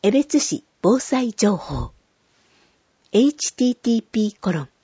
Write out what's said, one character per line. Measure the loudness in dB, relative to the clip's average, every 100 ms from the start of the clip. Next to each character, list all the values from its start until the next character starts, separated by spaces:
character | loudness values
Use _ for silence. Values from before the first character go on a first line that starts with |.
江 | 2
別 | 2 2 0
市 | -2 -6 _ _
防 | 0 0
災 | 0 -2 -2
情 | 0 0 0
報、 | -6 -8 -8 _ _ _ _ _ _ _ _ _ _ _ _
エ | 2
イ | 2
チ | 0 -10 -2
テ |
ィ | -2
ー |
テ | 0 -2
ィ | -2
ー |
ピ | -2 -4 -4 -4
ー |
コ | -4
ロ | -4
ン | -6 _